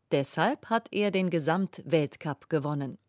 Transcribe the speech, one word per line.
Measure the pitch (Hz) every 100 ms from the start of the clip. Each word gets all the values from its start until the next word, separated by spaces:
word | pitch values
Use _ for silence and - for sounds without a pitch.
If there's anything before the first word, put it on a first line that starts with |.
| -
Deshalb | 147 135 - 190 302 -
hat | 226 -
er | 196 202
den | 190 185
Gesamtweltcup | 165 143 175 190 - - 160 143 - 156 139 -
gewonnen. | 156 143 147 135 -